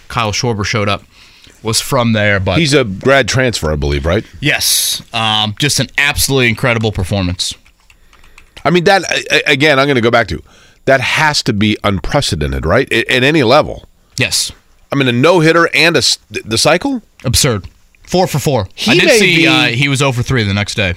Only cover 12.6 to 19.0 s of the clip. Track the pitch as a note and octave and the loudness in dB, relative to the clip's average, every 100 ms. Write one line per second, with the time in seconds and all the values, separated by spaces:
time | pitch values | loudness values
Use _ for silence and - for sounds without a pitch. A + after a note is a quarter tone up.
12.6 | D#2 A#2+ C3 A2+ - B2+ C3+ D#3+ A2+ D3 | 0 0 0 -2 0 0 2 2 4 4
13.6 | B2 - - _ _ - A2 - - - | 2 -6 -16 _ _ -6 -4 -4 -6 -10
14.6 | _ _ _ C#3 B2+ A#2+ D#3 F#3 D#3 E3 | _ _ _ -2 0 2 4 4 4 4
15.6 | E3 C#3 E3 D3 - - _ G#2 G#2 A2 | 2 2 2 2 0 -4 _ -12 -6 0
16.6 | D3+ F3 C#4+ B3 - _ B2+ - C#3 G#2 | 2 2 0 -6 -8 _ -2 0 0 -2
17.6 | - - _ _ - F3+ F#3 C#3+ D#3 B2 | -6 -18 _ _ -4 0 0 -2 -2 -2
18.6 | F#2 - - B3+ | -4 -6 0 2